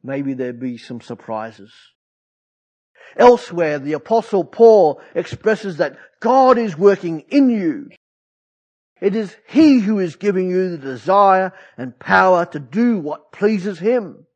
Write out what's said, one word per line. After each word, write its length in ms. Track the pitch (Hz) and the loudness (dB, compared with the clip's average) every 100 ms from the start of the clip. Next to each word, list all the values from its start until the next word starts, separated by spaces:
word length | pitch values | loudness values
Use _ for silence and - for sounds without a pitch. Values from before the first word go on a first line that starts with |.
Maybe 320 | 131 139 139 | -10 -8 -8
there'll 260 | 131 123 120 | -8 -10 -8
be 200 | 127 117 | -12 -12
some 220 | - 120 | -14 -18
surprises. 720 | - 113 - 110 113 104 101 _ _ _ _ _ _ _ _ _ _ _ _ _ - - | -16 -18 -12 -12 -12 -18 -20 _ _ _ _ _ _ _ _ _ _ _ _ _ -20 4
Elsewhere, 640 | 240 240 - 175 160 147 | 4 4 -2 -6 -4 -4
the 160 | 139 | -6
Apostle 500 | 151 - 226 214 202 | -10 -2 -4 -2 -4
Paul 580 | 156 - 233 214 160 143 - | -4 4 6 6 4 0 -10
expresses 640 | 170 - - 214 214 202 156 | -10 -10 -6 -4 -4 -6 -6
that 200 | 147 - - _ | -6 -6 -20 _
God 380 | 233 262 254 240 | 0 4 4 2
is 180 | 220 151 | 0 2
working 500 | 202 196 175 160 - | 2 2 -4 -10 -2
in 220 | 285 269 | 2 2
you. 400 | 226 170 160 - _ _ _ _ _ _ _ _ _ _ _ | 0 -4 -6 -12 _ _ _ _ _ _ _ _ _ _ _
It 160 | 196 208 | -4 -4
is 200 | 196 - _ | -8 -12 _
he 340 | 269 311 262 | 4 6 4
who 180 | 202 214 | 2 -2
is 160 | 180 - | -4 -4
giving 340 | 208 190 185 | -4 -2 -2
you 200 | 185 185 | -2 -4
the 100 | 165 | -6
desire 760 | 135 127 151 196 196 190 190 - _ - | -12 -10 0 2 4 2 -2 -8 _ -14
and 220 | 254 _ | -14 _
power 440 | - 190 190 180 170 | 0 2 4 2 -2
to 120 | - | -8
do 380 | 131 170 240 214 | -10 -2 -2 -2
what 340 | 147 156 _ | -6 -12 _
pleases 460 | - 208 214 190 170 | -4 -2 -2 -6 -6
him. 480 | 196 247 185 - _ | -2 -2 -4 -18 _